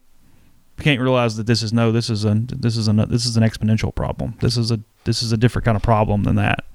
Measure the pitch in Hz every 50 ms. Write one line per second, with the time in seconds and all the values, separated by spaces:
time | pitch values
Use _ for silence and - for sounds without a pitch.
0 | _ _ - _ _ - - - _ _ _ _ _ _ _ - - 156 143 117
1 | 127 131 127 123 120 113 107 113 107 117 117 104 113 107 117 117 117 113 110 117
2 | 110 117 110 101 107 107 107 110 117 127 - 131 123 117 110 113 107 107 104 110
3 | - - 120 117 117 120 113 117 113 110 - - 107 107 110 110 - 131 - -
4 | - - - - - 127 113 - - 120 117 120 113 110 117 104 - _ _ _
5 | - 117 113 - 117 113 117 110 120 120 - - - 120 107 101 - 120 113 107
6 | 110 110 104 101 101 - - 101 104 113 - - - - -